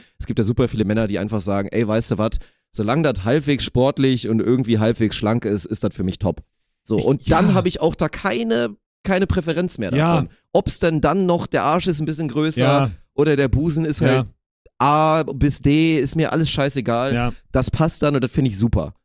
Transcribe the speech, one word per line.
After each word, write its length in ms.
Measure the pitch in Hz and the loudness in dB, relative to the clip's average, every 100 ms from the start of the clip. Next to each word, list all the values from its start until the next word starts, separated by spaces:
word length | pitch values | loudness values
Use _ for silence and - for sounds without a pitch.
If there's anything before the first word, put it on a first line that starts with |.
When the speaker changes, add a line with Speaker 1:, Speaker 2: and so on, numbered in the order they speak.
| - _ | -14 _
Speaker 1:
Es 60 | - | -8
gibt 120 | 117 | -2
ja 60 | |
super 240 | 107 120 123 | 0 0 0
viele 160 | 110 | 0
Männer, 240 | 101 107 110 | 0 0 -2
die 100 | 98 | -4
einfach 220 | 104 107 | -4 -4
sagen, 260 | 98 98 101 | -2 -4 -2
ey, 160 | - 113 | -2 0
weißt 240 | 110 117 | 0 0
du 60 | 104 | -2
was, 200 | 110 - - _ _ | -2 -4 -8 _ _
solange 320 | - 107 139 156 | -6 -2 0 0
das 120 | 107 | -2
halbwegs 400 | 95 139 143 139 | 0 0 0 -2
sportlich 640 | - 120 131 143 135 127 104 | 0 0 0 2 0 0 0
und 100 | 113 | 0
irgendwie 400 | 98 127 113 110 | 2 0 2 2
halbwegs 380 | 110 117 110 - | 2 2 -2 0
schlank 280 | 107 113 | -2 -2
ist, 200 | 107 101 | -2 -4
ist 180 | - 107 | -4 -4
das 100 | 107 | -4
für 120 | - | -4
mich 160 | 92 - | -6 -2
top. 240 | 92 80 - _ _ _ | -4 -4 -10 _ _ _
So, 140 | - 107 | -4 0
Speaker 2:
Ich, 60 | |
Speaker 1:
und 220 | - 139 - | 0 0 2
Speaker 2:
ja. 140 | 160 | 2
Speaker 1:
dann 140 | 196 | 4
hab 120 | 190 185 | 4 0
ich 140 | - | 0
auch 160 | 160 - | -2 -2
da 120 | 156 | -4
keine, 680 | - 196 233 226 226 240 208 _ _ | -4 -4 -4 -2 -2 -2 -8 _ _
keine 240 | - 190 190 | -4 0 0
Präferenz 520 | 185 160 160 180 - | 0 -2 -2 -4 -4
mehr 140 | 101 | -2
Speaker 2:
Ja. 220 | 139 160 | 0 2
Speaker 1:
davon. 140 | 165 127 _ _ | 2 -2 _ _
Ob's 260 | 185 - - | -2 0 0
denn 220 | 170 160 | 2 2
dann 260 | 147 175 185 | 2 2 2
noch, 220 | 170 - | 0 0
der 160 | 147 | -2
Arsch 240 | 113 165 185 | 0 0 0
ist 100 | 151 | -2
ein 60 | 156 | -2
bisschen 220 | 151 160 | -4 -4
größer 320 | 123 156 151 | -2 -2 0
Speaker 2:
Ja. 300 | - 143 135 95 _ | 2 2 0 -4 _
Speaker 1:
oder 200 | - 151 | 0 2
der 140 | 143 135 | 4 2
Busen 360 | 123 160 151 | 2 0 0
ist 160 | 160 147 | 0 2
halt 260 | 120 131 117 | 2 2 0
Speaker 2:
Ja. 0 | - _ _ _ _ | -10 _ _ _ _
Speaker 1:
A 440 | 135 151 156 156 | 2 4 4 2
bis 360 | 151 135 143 127 | 0 0 0 2
D, 380 | 143 147 160 160 | 2 4 4 2
ist 160 | 139 | 0
mir 180 | 160 151 | 0 0
alles 180 | 151 160 | 0 0
scheißegal. 640 | - 143 139 117 117 131 | 0 -2 -2 -2 -2 0
Speaker 2:
Ja. 180 | 120 120 117 _ | -2 -2 -6 _
Speaker 1:
Das 180 | 131 127 | -2 0
passt 300 | - 160 - | 2 0 2
dann 100 | 147 | 0
und 80 | 143 | 0
das 80 | 123 | -2
find 160 | - 135 | 0 0
ich 100 | 98 | 2
super. 360 | 113 101 76 - | 0 0 -2 -10